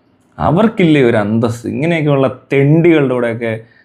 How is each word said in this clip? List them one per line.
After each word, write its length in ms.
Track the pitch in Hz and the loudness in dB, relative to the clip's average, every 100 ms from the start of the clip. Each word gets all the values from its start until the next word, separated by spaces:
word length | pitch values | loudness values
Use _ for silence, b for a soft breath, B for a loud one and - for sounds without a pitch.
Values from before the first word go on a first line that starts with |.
| _ _ _ - | _ _ _ -6
അവർക്കില്ലേ 640 | - 165 226 220 170 147 | -2 2 0 2 2 4
ഒരു 140 | 120 117 | 2 2
അന്തസ്സ്? 500 | 101 113 117 113 - | 0 -2 -2 -4 -8
ഇങ്ങനെയൊക്കെയുള്ള 720 | 113 160 165 147 139 127 - - | -6 -4 -2 0 0 0 -4 -4
തെണ്ടികളുടെ 600 | 135 139 160 170 156 135 | 0 2 2 4 2 0
കൂടെയൊക്കെ, 460 | 123 117 113 117 110 113 b | -2 -4 -4 -6 -8 -12 b